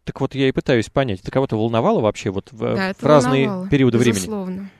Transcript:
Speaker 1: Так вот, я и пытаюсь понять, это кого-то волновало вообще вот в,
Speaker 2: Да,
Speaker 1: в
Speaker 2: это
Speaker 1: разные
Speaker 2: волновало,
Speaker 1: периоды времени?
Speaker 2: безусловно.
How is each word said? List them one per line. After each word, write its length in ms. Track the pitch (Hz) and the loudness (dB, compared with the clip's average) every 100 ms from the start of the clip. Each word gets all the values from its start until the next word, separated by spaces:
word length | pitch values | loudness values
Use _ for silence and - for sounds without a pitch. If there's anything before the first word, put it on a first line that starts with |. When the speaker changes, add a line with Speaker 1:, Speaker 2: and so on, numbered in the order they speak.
| - | -12
Speaker 1:
Так 160 | - | -8
вот, 120 | 135 | -6
я 140 | 131 135 | -2 -2
и 40 | |
пытаюсь 380 | - - 127 104 | 0 0 0 0
понять, 300 | - 135 92 | -2 -2 -4
это 80 | - | -4
кого-то 240 | 131 135 107 | -2 0 0
волновало 420 | 113 117 151 220 | 0 0 2 2
вообще 280 | 110 - 110 | 0 -2 -4
вот 200 | 95 - | -6 -8
в, 60 | 110 | -8
Speaker 2:
Да, 280 | 117 113 190 | -4 -2 -4
Speaker 1:
в 40 | |
Speaker 2:
это 160 | 196 139 | -2 4
Speaker 1:
разные 380 | 151 131 135 135 | 4 4 2 0
Speaker 2:
волновало, 220 | - - | -2 0
Speaker 1:
периоды 280 | 143 131 117 | 2 4 4
времени? 180 | 120 104 | 2 0
Speaker 2:
безусловно. 480 | 92 208 185 185 196 | -2 -6 -8 -8 -12